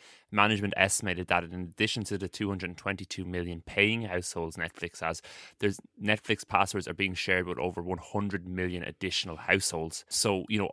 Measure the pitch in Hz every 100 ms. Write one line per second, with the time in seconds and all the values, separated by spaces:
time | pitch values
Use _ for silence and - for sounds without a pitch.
0 | - - _ 104 104 104 101 - 95 -
1 | 101 87 90 87 85 90 87 - 107 117
2 | 101 98 95 - 101 95 90 87 98 95
3 | 95 - 90 90 87 82 - - 104 113
4 | 107 90 - 87 82 87 82 - 87 -
5 | 82 82 - - - - 104 - - -
6 | 107 107 - 104 - 92 98 101 87 85
7 | 95 92 - 92 87 73 90 87 87 90
8 | - 104 101 95 90 92 92 90 - -
9 | 92 - 92 80 - 95 - 82 80 -
10 | - - 110 95 - 107 95